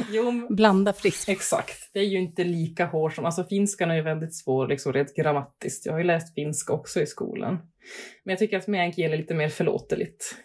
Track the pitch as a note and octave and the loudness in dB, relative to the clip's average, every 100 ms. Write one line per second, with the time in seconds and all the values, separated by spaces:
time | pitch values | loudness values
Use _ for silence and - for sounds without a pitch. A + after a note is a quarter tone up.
0 | A#3 A3 A#3+ A#3+ A#3+ G#3 G#3+ F#3+ G3+ - | -2 0 2 0 0 6 6 8 4 2
1 | F#3+ - - F#3+ - - - - - G3 | 0 0 -2 -2 0 -2 -2 -10 -6 -2
2 | G3+ F#3+ F3 F3+ F3 E3+ D#3+ - E3+ D#3+ | 0 0 0 0 0 0 -2 -2 0 0
3 | D#3 D#3+ E3 E3 F3+ G3 G3+ - E3+ E3 | 0 0 -2 -2 0 2 2 2 0 2
4 | D#3 D#3 D#3+ - - C3 C3 C#3+ C#3 C3+ | 0 -2 -4 -6 0 2 2 0 0 0
5 | C#3+ - D3+ C#3+ C#3 - - - - D#3+ | 0 0 0 0 -2 -8 -8 -6 -4 0
6 | F3 E3 - D3+ D3+ D3 - D#3+ - F3+ | 2 2 -2 -6 -4 -4 -2 -4 -2 -2
7 | D3 - - - - F3 - _ - - | -2 -4 -8 -4 -4 -4 -6 _ -20 -18
8 | - - F#3+ F#3 G#3+ F#3+ G#3 F#3+ F3 E3+ | -18 -10 -4 0 2 0 0 0 0 0
9 | D#3+ D#3 D#3 E3 D#3 - E3 - - - | 0 0 0 0 0 0 0 0 -2 -4
10 | - - - - | -4 -8 -12 -12